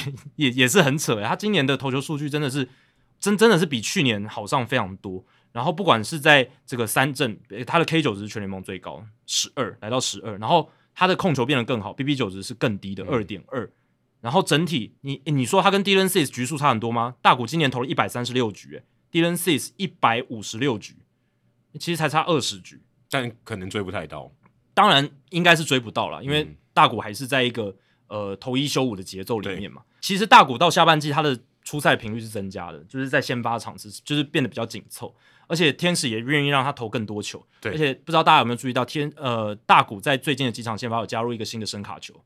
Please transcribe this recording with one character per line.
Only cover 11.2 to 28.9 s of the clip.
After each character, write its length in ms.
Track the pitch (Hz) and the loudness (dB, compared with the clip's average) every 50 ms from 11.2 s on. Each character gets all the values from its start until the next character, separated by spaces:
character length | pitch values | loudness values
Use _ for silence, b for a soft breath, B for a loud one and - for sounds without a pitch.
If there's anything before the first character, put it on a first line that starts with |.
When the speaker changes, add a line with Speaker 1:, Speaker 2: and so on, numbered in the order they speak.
| - 185 139 | 2 0 2
Speaker 1:
球 100 | 139 143 | 2 2
变 140 | 135 147 123 | 2 2 0
得 60 | 113 | 0
更 160 | - 127 107 | -2 -4 -4
好 100 | 95 101 | -4 -8
，B 140 | - - 131 | -8 -6 -2
P 100 | 147 143 | -2 0
九 140 | 127 120 95 | 0 -2 -4
值 120 | 92 98 | -4 -8
是 120 | 95 - 123 | -10 -12 -6
更 240 | - - 123 101 | -2 -2 -2 -2
低 180 | 92 - 95 98 | -2 -6 -8 -8
的， 80 | 95 82 | -8 -6
Speaker 2:
嗯。 40 | 98 | -4
Speaker 1:
二 120 | 143 113 | -2 -4
点 220 | 101 87 101 85 - | -2 -4 -10 -14 -12
二。 220 | _ 131 123 101 - _ _ _ _ _ _ _ _ _ _ | _ -8 -8 -8 -8 _ _ _ _ _ _ _ _ _ _
然 100 | - 117 | -6 0
后 100 | 147 190 | 2 2
整 240 | 185 - 151 151 180 | 2 4 2 2 2
体， 280 | 151 170 127 101 - _ _ | 0 -2 -4 -4 -6 _ _
你， 200 | - 139 139 - - | -10 -10 -10 -8 -4
诶， 60 | 160 | -2
你 140 | 147 135 123 | 0 0 0
说 160 | 113 196 190 | 2 2 4
他 80 | 170 196 | 4 4
跟 140 | 190 196 170 | 2 2 2
Dylan 240 | 202 196 190 190 | 4 2 4 2
Cease 200 | 185 190 190 139 | 2 2 2 0
局 180 | - - 120 127 | 0 -2 -6 -6
数 100 | - 160 | -4 -4
差 140 | 127 143 143 | 0 2 2
很 100 | 117 107 | 2 2
多 120 | 117 117 | 0 -2
吗？ 240 | 117 117 117 123 127 _ | -2 -2 -2 -4 -6 _
大 140 | - 190 151 | 4 4 4
谷 100 | 120 120 | 4 0
今 120 | 113 156 | -4 0
年 120 | 165 151 127 | 0 0 0
投 120 | 117 123 | 0 -2
了 60 | 123 | -4
一 60 | - 156 | -4 0
百 140 | 139 110 | -2 -2
三 180 | 98 - 120 120 | -2 -2 -6 -6
十 60 | 120 | -2
六 200 | 120 127 120 107 | 0 0 0 0
局， 240 | 92 - - 69 73 | -2 -8 -16 -16 -18
诶， 80 | - _ _ _ _ _ _ | -18 _ _ _ _ _ _
Dylan 240 | - 165 165 170 175 | 0 0 2 2 0
Cease 360 | 170 - 190 147 117 - - _ | -2 0 0 0 0 -2 -6 _
一 80 | - 190 | -6 -8
百 380 | - - - - 120 113 120 131 _ | -8 -4 2 2 2 2 2 -2 _
五 120 | 127 107 | -10 -10
十 160 | 95 - - | -10 -10 -6
六 200 | 110 135 143 113 | -4 -2 -2 -2
局， 180 | 90 - - - _ _ _ _ _ _ _ _ _ _ _ _ _ _ _ _ 151 | -4 -8 -16 -20 _ _ _ _ _ _ _ _ _ _ _ _ _ _ _ _ -10
其 120 | - 170 | -6 -6
实 60 | 170 | -4
才 100 | 156 160 | -2 -2
差 160 | 139 151 156 147 | 0 0 0 0
二 160 | 170 165 131 | 2 0 0
十 200 | 107 - 104 92 | 0 -2 -6 -8
局。 220 | - - 73 - _ _ _ _ _ _ | -14 -20 -20 -20 _ _ _ _ _ _
Speaker 2:
但 200 | - 135 120 117 110 _ _ | -4 -4 -4 -4 -10 _ _
可 140 | - 113 | -10 -10
能 120 | 92 90 98 | -8 -8 -6
追 140 | 104 107 95 | -6 -6 -6
不 80 | 90 | -4
太 160 | 92 95 80 | -6 -8 -8
到。 240 | 73 76 73 65 - _ _ _ _ _ _ _ _ - | -8 -12 -14 -14 -16 _ _ _ _ _ _ _ _ 2
Speaker 1:
当 140 | 202 202 | 4 6
然 220 | 208 156 139 143 143 - - _ _ | 6 6 4 2 0 -8 -16 _ _
应 120 | 180 165 175 | -2 2 6
该 100 | 175 170 | 6 6
是 120 | 165 156 | 6 4
追 120 | - 135 | 0 0
不 140 | 127 117 107 | 0 0 -2
到 180 | - 117 104 80 | -4 -4 -4 -4
啦， 120 | 78 76 | -6 -8
因 80 | - 123 | -6 -4
为 140 | 147 151 156 | -2 -2 -4
Speaker 2:
嗯。 120 | 151 - _ _ _ - | -4 -12 _ _ _ 2
Speaker 1:
大 140 | 175 156 | 4 4
谷 140 | 131 120 104 | 4 4 -2
还 120 | 98 107 104 | -6 -8 -8
是 140 | 98 139 | -10 -6
在 160 | 120 139 131 127 | -2 0 2 2
一 80 | 123 | 0
个， 240 | 117 117 104 98 95 _ _ _ _ _ _ | 0 -4 -6 -6 -8 _ _ _ _ _ _
呃， 260 | _ 104 104 104 98 98 | _ -8 -8 -6 -6 -8
投 180 | - - 131 123 | -8 -6 -4 -2
一 100 | 135 147 | -2 -2
休 160 | 135 - 143 | 0 0 0
五 140 | 131 123 | 0 0